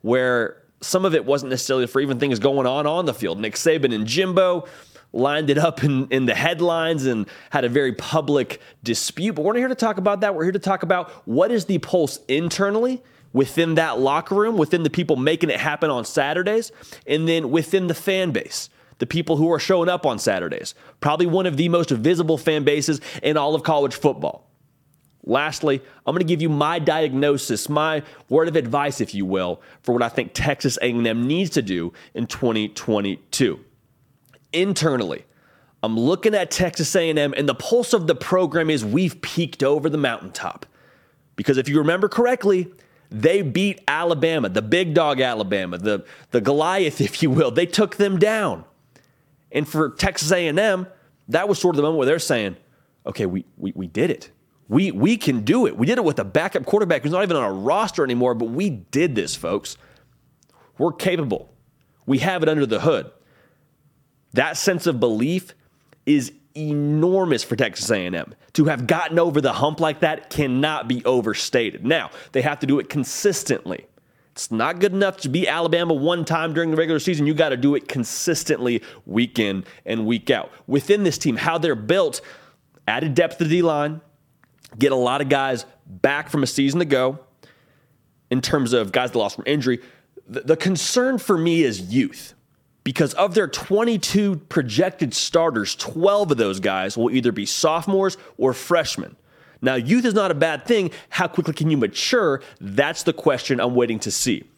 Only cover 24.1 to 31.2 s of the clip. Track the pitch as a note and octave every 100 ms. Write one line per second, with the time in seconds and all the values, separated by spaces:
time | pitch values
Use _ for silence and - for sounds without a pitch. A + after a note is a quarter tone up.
24.1 | - - - _ _ _ _ _ _ _
25.1 | _ - B2+ D3+ - D3+ C3 - - -
26.1 | E3 E3 E3+ E3 D3 D3+ F3 D#3+ D#3 D#3
27.1 | C3 D3 C#3 - G#2+ - D3 D#3 D3+ -
28.1 | - _ C#3+ D#3+ D#3+ A#2+ C#3+ C#3+ - A2
29.1 | G2+ F#2 F#2+ F2+ F2 - - - A#2+ A#2
30.1 | - A#2 - D3 C#3 C3+ - B2 A#2+ A#2
31.1 | A2+